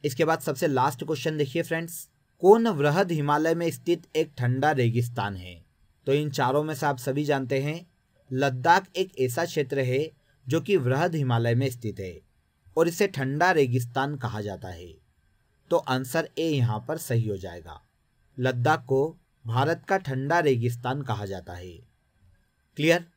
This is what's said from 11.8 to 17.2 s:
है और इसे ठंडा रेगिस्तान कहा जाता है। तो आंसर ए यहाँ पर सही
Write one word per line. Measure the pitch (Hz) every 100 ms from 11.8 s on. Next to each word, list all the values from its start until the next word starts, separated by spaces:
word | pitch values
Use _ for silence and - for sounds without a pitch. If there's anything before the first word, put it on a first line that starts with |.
| 107 101
है | 92 80 _ _ _ _ - -
और | 170
इसे | 170 202
ठंडा | 196 135 143 175
रेगिस्तान | 165 151 123 120 135 139 147
कहा | 107 101
जाता | 104 92 92
है। | 87 87 80 _ _ _ _ _ _ _
तो | 165
आंसर | - 131 131 165 160 -
ए | 165
यहाँ | 147 120 107 -
पर | 160
सही | - 117